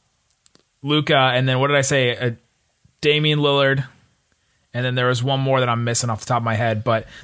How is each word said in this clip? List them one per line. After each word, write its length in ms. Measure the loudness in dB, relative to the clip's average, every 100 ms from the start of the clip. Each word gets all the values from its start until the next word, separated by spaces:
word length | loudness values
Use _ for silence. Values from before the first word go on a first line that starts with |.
| _ _ _ _ _ _ _ _
Luka, 340 | -2 0 2 2
and 300 | 4 2 0
then 120 | 0
what 80 | 2
did 100 | 2
I 40 |
say? 360 | 2 2 0 -2
Uh, 140 | -4 -6 _ _ _ _ _ _
Damian 400 | 0 2 2 0
Lillard, 460 | 2 2 2 0 -4 -12 _ _ _ _ _ _ _
and 120 | -6 -4
then 100 | 0
there 120 | 0
was 160 | 0
one 160 | 0 -2
more 200 | 0 0
that 80 | 0
I'm 140 | 0 -2
missing 240 | -2 -2
off 100 | -4
the 60 | -2
top 100 | -2
of 60 |
my 100 | 0 -2
head, 280 | -2 -2
but 240 | 0 -2 -4 -12